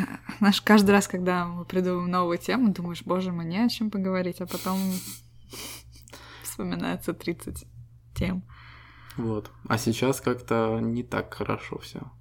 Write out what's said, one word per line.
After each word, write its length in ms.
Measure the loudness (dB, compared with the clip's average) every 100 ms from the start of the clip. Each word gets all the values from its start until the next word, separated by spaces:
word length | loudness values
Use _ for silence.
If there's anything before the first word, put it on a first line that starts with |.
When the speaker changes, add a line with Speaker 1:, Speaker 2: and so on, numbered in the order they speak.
| 0 -6 -10 2
Speaker 1:
Знаешь, 220 | 4 6
каждый 300 | 8 8 10
раз, 160 | 8 6
когда 380 | -2 0 0 -2
мы 180 | -6 -4
придумываем 460 | 0 0 0 0
новую 260 | 0 0 0
тему, 340 | 0 4 4
думаешь: 300 | 2 -4 -6 -2
"Боже, 260 | 0 0
мы 120 | -4 -2
не 120 | 2
о 120 | 2
чем 200 | 2 -2
поговорить", 520 | 0 0 0 0 -4
а 40 | -6
потом 300 | -6 -2 0 0 -2 -6 -14 -18 -20 -18 -14 -14 -16 -18 -20 -20 -20 -20 -16
вспоминается 720 | -14 -8 -6 -4 -4 -4 -4
тридцать 520 | -4 -4 -6 -8 -12 -14 -20 -20 -20 -12 -4
тем. 280 | -2 -2 -8 -18 -20 -20 -20 -20 -14 -6
Speaker 2:
Вот. 340 | -2 -2 -6 -12 -2
А 100 | -2
сейчас 440 | 0 2 2 2
как-то 580 | 0 -2 0 2 2 0
не 220 | 0 -2
так 300 | -2 -4 -4
хорошо 460 | -6 -4 -4 -6 -10
всё. 220 | -10 -12 -14 -16